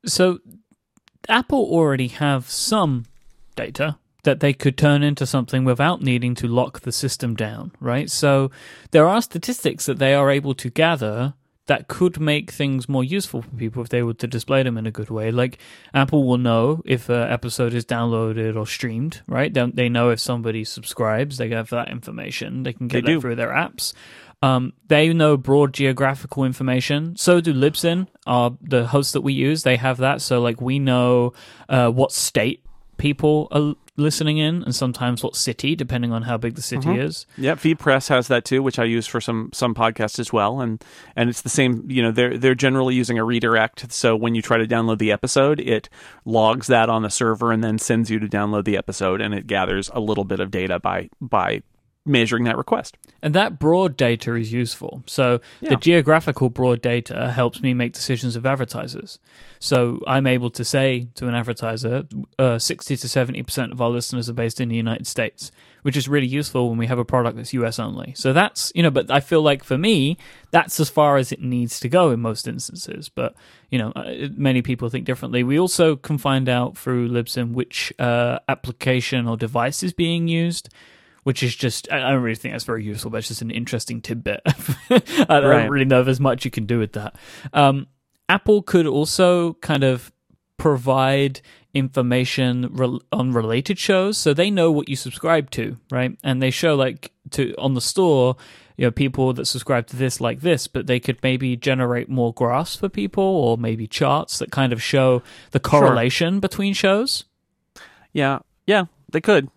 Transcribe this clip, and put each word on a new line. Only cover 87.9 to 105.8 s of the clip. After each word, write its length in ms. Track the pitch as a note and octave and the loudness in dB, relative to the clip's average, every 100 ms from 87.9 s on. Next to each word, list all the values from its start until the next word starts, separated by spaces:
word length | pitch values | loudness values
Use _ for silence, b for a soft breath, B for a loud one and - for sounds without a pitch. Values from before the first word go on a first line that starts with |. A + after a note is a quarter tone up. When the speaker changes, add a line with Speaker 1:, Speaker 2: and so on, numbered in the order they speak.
| _ _ _ _ | _ _ _ _
Speaker 1:
Apple 320 | F#3+ - G#3 | 0 4 2
could 240 | - F3+ D#3 | 4 2 4
also 680 | C3 D#3 - F3+ F3+ E3+ | 2 0 4 4 4 2
kind 300 | D#3+ - D3 | -4 -2 2
of 280 | C3+ B2 - _ _ _ _ - | 2 0 -6 _ _ _ _ -2
provide 840 | D#3+ C#3 B2 C3 C3 C#3 C#3 C3+ b b b | 0 0 2 2 4 2 0 -2 b b b
information 960 | C#3 C3 C3+ B2 B2 B2 - B2+ B2 B2 | -2 0 0 2 2 0 0 0 0 -4
rel-, 320 | - B2+ C3 _ | -2 -2 -2 _
on 200 | A#2 B2+ | -2 0
related 460 | A#2+ A2 A#2 C#3 G3 | 0 0 -2 -2 -4
shows, 400 | - F#3+ F#3+ G#3+ | 2 2 2 0
so 140 | - | 0
they 160 | C#3+ F#3 | 2 2
know 200 | G3 E3 | 4 2
what 180 | D3 - | 2 -2
you 80 | C3+ | -8
subscribe 540 | B2+ - D#3+ E3 C#3 | -8 -6 0 2 0
to, 240 | - A2+ B2 _ | -6 -6 -8 _
right? 260 | C3 B2+ - | -2 -2 -4
And 200 | C#3 C3 | -4 0
they 80 | C3 | 0
show, 240 | - E3+ | 0 2
like, 380 | C#3+ C3 - - _ - | 2 2 -2 -16 _ -12
to, 240 | - C3 - | -4 -4 -2
on 180 | C3+ | -2
the 60 | B2+ | -2
store, 560 | - - F3+ C#3+ B2+ B2+ B B B - | -2 2 4 6 4 0 B B B -2
you 100 | B2+ | -2
know, 40 | |
people 420 | A2 C#3 C3 C3 | 2 -2 2 0
that 120 | B2 - | 0 -4
subscribe 400 | C3 - B2+ A#2 | -6 -2 -2 -2
to 80 | B2+ | -4
this 240 | C3 - | -4 -2
like 200 | A#2+ B2 | -4 -2
this, 260 | D#3+ D3 - | 0 0 0
but 200 | C3+ - | -6 -2
they 140 | B2 | -2
could 180 | - B2+ | 0 -2
maybe 340 | C3 C3 C3 B2 | 0 0 -2 -2
generate 520 | C#3 C3 B2 A#2+ - | 0 0 0 -2 -2
more 240 | C3 A#2 | 0 0
graphs 440 | A2+ A#2+ B2 E3+ - | 0 0 0 -2 -4
for 120 | G3 | -6
people 360 | - G3+ - | -4 -4 0
or 340 | F#3+ F#3 B2 A#2 | 2 2 2 0
maybe 280 | A#2 A2+ A2 | -2 -4 -6
charts 520 | - C#3 C#3+ - - | 0 2 2 -2 -8
that 120 | - | -6
kind 220 | - C3+ | 0 0
of 100 | A#2 | 0
show 400 | - C#3 C3 B2+ - B B | 0 2 4 2 0 B B
the 80 | C3+ | -2
Speaker 2:
Sure. 220 | - D3 | 4 6